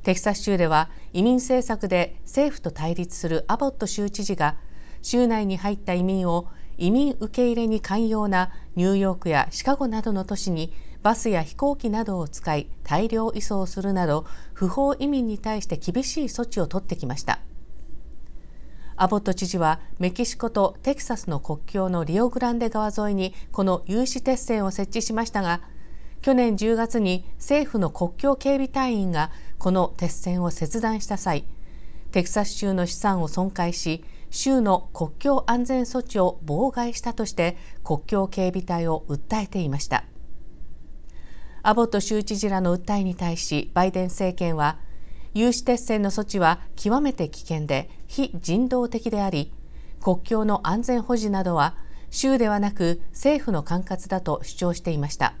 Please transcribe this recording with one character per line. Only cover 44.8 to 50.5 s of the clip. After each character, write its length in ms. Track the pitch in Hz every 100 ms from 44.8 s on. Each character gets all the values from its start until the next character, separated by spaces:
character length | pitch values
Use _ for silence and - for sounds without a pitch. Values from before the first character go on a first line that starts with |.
| - - - - -
有 180 | 214 240
刺 120 | 240
鉄 200 | - 240
線 180 | - 214
の 80 | 196
措 120 | 190
置 160 | 202 196
は 220 | 165 180 - -
極 240 | 208 247
め 120 | 285
て 160 | - 151
危 120 | -
険 260 | - 160 151
で 240 | 135 - - -
非 240 | - 269 170
人 280 | - 185 247
道 200 | 254 240
的 220 | 233 226
で 100 | 208
あ 100 | 196
り、 220 | 165 143 - - - - -
国 200 | - 180
境 240 | - 220
の 160 | 214